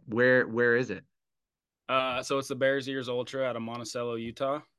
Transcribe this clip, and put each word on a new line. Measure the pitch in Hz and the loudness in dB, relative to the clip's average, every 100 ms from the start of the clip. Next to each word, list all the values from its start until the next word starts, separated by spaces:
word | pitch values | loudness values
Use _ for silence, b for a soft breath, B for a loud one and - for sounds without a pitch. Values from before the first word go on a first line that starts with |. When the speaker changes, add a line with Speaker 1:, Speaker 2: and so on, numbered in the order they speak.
| - | -4
Speaker 1:
Where, | 110 127 127 92 | 4 6 6 4
where | 113 120 120 | 2 4 4
is | 117 | 2
it? | 92 _ _ _ _ _ _ _ _ - | -6 _ _ _ _ _ _ _ _ -2
Speaker 2:
Uh, | 131 131 127 | 0 0 -4
so | 127 139 | -2 -4
it's | 135 | -2
the | 127 | 0
Bears | 135 139 131 | 2 2 -2
Ears | 135 123 | -6 -4
Ultra | 123 120 135 127 | -4 -4 -4 -4
out | 117 | -4
of | |
Monticello, | 113 120 117 123 120 113 | -6 -8 -8 -6 -4 -4
Utah. | 113 117 139 147 - | -8 -4 -4 -4 -8